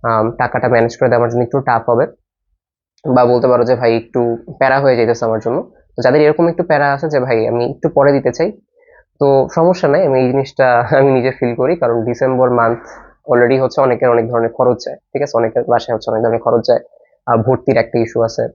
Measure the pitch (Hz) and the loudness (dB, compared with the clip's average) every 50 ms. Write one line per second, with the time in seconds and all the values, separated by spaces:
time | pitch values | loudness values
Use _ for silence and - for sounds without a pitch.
0 | - 120 113 110 107 117 113 - 127 120 - 127 120 120 123 117 117 117 117 - | -2 0 0 0 0 -2 -2 -2 -4 -2 -2 -2 0 2 2 2 2 0 0 -2
1 | 139 123 120 117 120 117 117 120 123 120 - 139 131 - 120 113 113 - 120 117 | 0 2 2 2 0 0 0 -2 -2 -2 -2 -4 -2 0 -2 -2 0 0 0 0
2 | 143 - - _ _ _ _ _ _ _ _ _ _ _ _ _ _ _ _ _ | 0 -4 -6 _ _ _ _ _ _ _ _ _ _ _ _ _ _ _ _ _
3 | _ 151 127 127 123 120 123 123 117 127 123 120 120 117 127 117 123 117 117 117 | _ -2 2 2 4 4 2 2 2 2 2 2 2 0 0 0 0 0 0 0
4 | 113 - _ 131 120 120 117 117 - - - - 135 131 131 139 139 139 127 117 | -4 -4 _ -2 -2 -2 -4 -6 -8 -16 -6 -2 0 0 2 2 2 2 2 2
5 | 117 110 117 113 127 113 110 110 104 117 120 160 - - _ _ _ _ _ - | 2 0 0 -2 -2 -4 -4 -2 -2 -4 -4 -4 -6 -8 _ _ _ _ _ -2
6 | 117 127 127 151 151 151 151 - 170 170 165 170 175 - 156 143 143 143 139 139 | 0 2 2 4 2 2 2 2 0 -2 0 -4 -4 -2 0 0 0 0 -2 -2
7 | 170 160 151 139 123 131 123 113 110 113 113 120 120 135 139 - - 160 - 143 | -4 -2 -2 -2 -2 0 0 0 0 -2 -2 -2 -4 -4 -6 -4 -6 -2 0 2
8 | 139 143 143 139 - 131 120 - 160 196 214 - _ _ _ _ _ _ _ _ | 2 4 2 2 0 -2 -2 -2 -4 -4 -4 -10 _ _ _ _ _ _ _ _
9 | _ _ _ _ 147 139 139 135 131 - - - 160 175 185 175 - 151 139 160 | _ _ _ _ 0 2 4 2 2 0 0 0 2 2 2 0 0 0 2 2
10 | 190 151 135 131 127 123 123 139 135 139 - - 135 127 123 120 120 117 147 135 | 2 2 2 2 0 0 0 -2 -4 -4 -2 0 2 2 2 2 2 2 2 2
11 | 135 143 135 131 120 131 127 - - 123 117 117 127 135 175 175 - 120 117 117 | 4 4 2 2 0 -2 -4 -2 -4 -4 -2 -2 -2 -2 0 0 0 -2 0 -2
12 | 113 117 120 - 135 131 131 123 127 123 123 120 117 113 120 117 - - - - | -2 -4 -4 -2 -2 -2 0 2 2 2 2 2 0 0 0 -4 -8 -18 -20 -20
13 | - - _ _ _ - 120 120 123 120 131 131 135 127 - - 135 131 123 107 | -20 -20 _ _ _ 0 2 2 4 4 2 2 0 0 0 0 0 0 2 2
14 | 135 123 120 117 113 110 120 117 113 113 113 - 127 123 123 107 - - - - | 2 2 2 2 0 0 -2 -2 -2 -2 -2 0 0 0 0 -2 -4 -12 -12 -12
15 | _ _ _ 135 143 139 - 117 117 113 110 127 117 - 120 117 - - 120 110 | _ _ _ -6 -6 -2 -2 -2 -2 0 -2 -2 -2 0 -2 -2 0 -2 -6 -6
16 | - - 113 110 113 117 110 117 113 120 120 117 110 - 120 - - - _ - | -4 -4 -4 -2 -2 -2 -2 -2 -2 0 0 0 2 0 0 0 -2 -8 _ -20
17 | _ _ _ _ _ - 120 117 110 120 131 123 - - 127 117 117 117 - 120 | _ _ _ _ _ -2 0 0 2 0 -2 -2 0 0 0 0 0 -2 -2 -2
18 | 117 113 - 120 117 113 - - 117 - - | -2 -2 -2 -2 -2 -2 -2 -4 -6 -6 -6